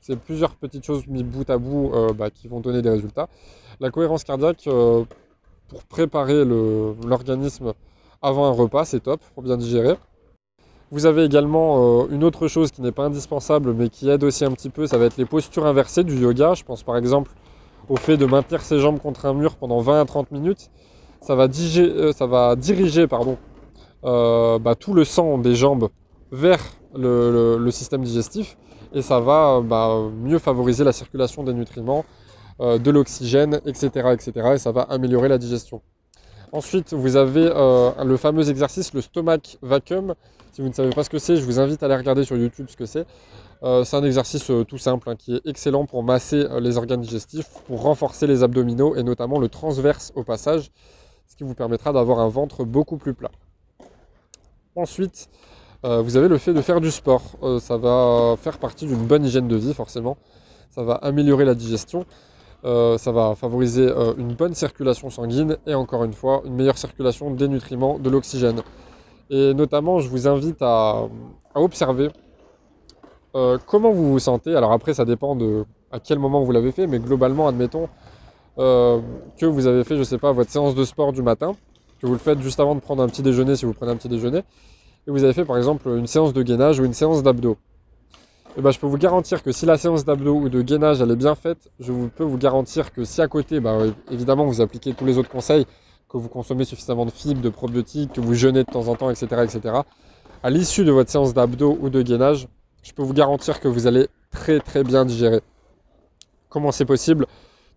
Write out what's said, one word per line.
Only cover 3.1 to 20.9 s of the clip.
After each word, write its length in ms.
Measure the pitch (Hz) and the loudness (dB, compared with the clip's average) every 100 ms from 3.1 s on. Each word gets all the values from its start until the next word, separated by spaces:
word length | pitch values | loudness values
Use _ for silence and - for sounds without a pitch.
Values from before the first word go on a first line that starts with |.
| - 170 _ - - - 104 | -8 -10 _ -20 -20 -20 -8
La 120 | 131 | -6
cohérence 340 | 156 165 160 | -2 -2 -2
cardiaque, 420 | - 135 160 170 147 | -4 -2 -2 -2 -2
euh, 380 | 127 117 117 117 - _ _ _ _ _ | 2 4 2 -2 -12 _ _ _ _ _
pour 160 | - | -20
préparer 600 | - - 165 151 135 147 | -12 -4 -2 -2 2 2
le, 520 | 131 117 110 107 107 110 117 | 4 2 0 0 -4 -6 -2
l'organisme 640 | 123 127 131 139 - 120 - - _ _ _ | -2 -2 -4 -4 -6 -10 -10 -18 _ _ _
avant 260 | 143 135 139 | -2 0 2
un 60 | |
repas, 320 | 120 117 139 | 2 2 0
c'est 160 | 160 120 | -2 -4
top 200 | 131 156 _ | -4 -6 _
pour 80 | - | -12
bien 140 | 127 120 | -6 -4
digérer. 400 | 117 120 123 190 _ _ _ _ _ _ _ _ _ | -2 0 0 -2 _ _ _ _ _ _ _ _ _
Vous 160 | 143 160 | 0 2
avez 180 | 156 | 4
également, 800 | 156 147 147 160 160 139 120 120 | 4 4 4 2 2 4 6 4
euh, 40 | 127 | 2
une 120 | 143 | 0
autre 260 | 165 - 160 | 0 0 -2
chose 220 | 165 147 | 0 -2
qui 120 | - | -2
n'est 100 | 123 | -6
pas 120 | 139 | -4
indispensable, 680 | 147 143 - 139 - 151 127 | -4 -6 -8 -8 0 0 0
mais 160 | 113 120 | -2 -4
qui 220 | - 135 | -2 0
aide 120 | 143 | 2
aussi 200 | 143 - | 2 0
un 60 | 139 | -2
petit 160 | 127 139 | -4 -10
peu, 180 | 151 151 | -8 -2
ça 120 | 120 | 2
va 80 | 117 | 2
être 100 | 131 | 2
les 80 | |
postures 400 | 120 151 - 170 | -2 -2 -2 -2
inversées 400 | 151 139 131 175 | 2 2 2 0
du 120 | 180 131 | 0 2
yoga. 360 | 123 123 160 | 2 4 2
Je 120 | 180 | 2
pense 180 | - 117 | -6 -12
par 160 | - 120 | -4 -2
exemple 340 | 120 143 135 - - - - _ - | 0 0 -2 -12 -20 -20 -20 _ -6
au 80 | 131 | -4
fait 220 | - 151 | 2 2
de 80 | 135 | 4
maintenir 340 | 135 139 165 | 2 2 -6
ses 180 | - 151 | -2 2
jambes 220 | 143 147 | 2 0
contre 240 | 147 127 | -6 -6
un 80 | 143 | -4
mur 240 | 139 156 - | 0 -2 -2
pendant 240 | 127 120 | -4 0
vingt 200 | 120 151 | 2 2
à 20 | |
trente 260 | 135 147 127 | 2 -2 -6
minutes. 400 | 143 165 202 - _ _ | -6 -4 -4 -10 _ _